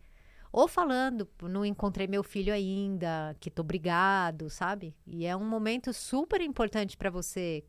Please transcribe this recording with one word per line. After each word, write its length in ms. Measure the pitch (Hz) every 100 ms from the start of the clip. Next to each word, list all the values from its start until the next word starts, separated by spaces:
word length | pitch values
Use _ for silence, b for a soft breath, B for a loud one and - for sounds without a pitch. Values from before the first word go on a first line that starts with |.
| b b b b b
Ou 160 | - 320
falando, 600 | - 330 254 262 240 196 -
"Não 220 | 175 190 208
encontrei 420 | 202 202 185 190
meu 160 | 202
filho 300 | 196 202 196
ainda, 800 | 208 190 196 196 190 165 160 156 151
que 100 | 165
tô 120 | -
brigado", 880 | 160 180 165 170 190 196 175 156 156
sabe? 440 | - 180 202 170 151 -
E 200 | 170 170
é 100 | 185
um 120 | 214
momento 460 | 226 214 240 254
super 480 | 233 - 254 339 392
importante 560 | 330 247 220 220 196 -
pra 120 | 196
você, 540 | 180 170 190 175 156